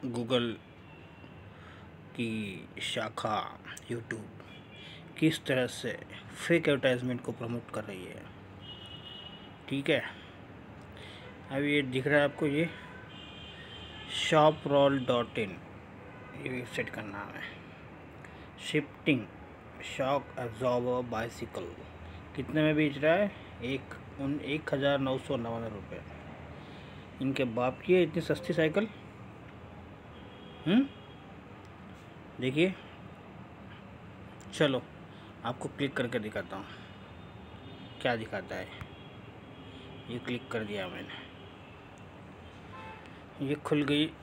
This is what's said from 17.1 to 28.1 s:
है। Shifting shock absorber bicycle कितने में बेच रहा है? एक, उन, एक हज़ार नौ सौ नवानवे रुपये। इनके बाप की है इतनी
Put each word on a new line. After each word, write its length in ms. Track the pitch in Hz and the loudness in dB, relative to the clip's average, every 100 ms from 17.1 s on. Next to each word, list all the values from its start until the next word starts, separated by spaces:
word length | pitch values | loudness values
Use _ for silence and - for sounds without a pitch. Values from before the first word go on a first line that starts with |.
| 101 101 | -6 -6
है। 140 | - - - - - - - - - - - - - - | -8 -8 -10 -14 -14 -14 -14 -14 -14 -14 -14 -14 -10 2
Shifting 560 | 156 147 - - 131 104 - - - - - - - | 2 2 -2 4 4 4 -10 -14 -14 -14 -12 -8 0
shock 280 | 131 143 131 - | 4 4 2 -6
absorber 680 | 120 110 127 123 123 123 123 | -4 0 4 4 4 2 2
bicycle 680 | 113 113 - 117 - 87 - - - - - - - | -2 -2 -4 -6 -6 -6 -8 -12 -12 -12 -12 -8 -6
कितने 260 | 131 156 | 0 4
में 140 | 151 151 | 6 6
बेच 220 | 147 139 | 4 6
रहा 160 | 151 | 6
है? 180 | 175 202 - - - | 8 6 0 -12 -6
एक, 200 | 175 135 - - - - | -2 -2 -4 -12 -12 -4
उन, 200 | 139 147 | 0 0
एक 340 | 131 151 156 | 0 0 2
हज़ार 260 | 139 139 139 | 4 6 6
नौ 180 | 135 131 | 4 2
सौ 200 | - 135 | 2 0
नवानवे 320 | 117 117 113 | 2 -2 -2
रुपये। 480 | 104 - 90 - - - - - - - - - - - - | -6 -8 -8 -10 -12 -12 -12 -12 -12 -12 -14 -12 -14 -14 0
इनके 220 | 131 131 | 2 4
बाप 360 | 127 113 123 127 - | 2 4 2 2 8
की 80 | |
है 100 | 185 | 8
इतनी 180 | 165 | 8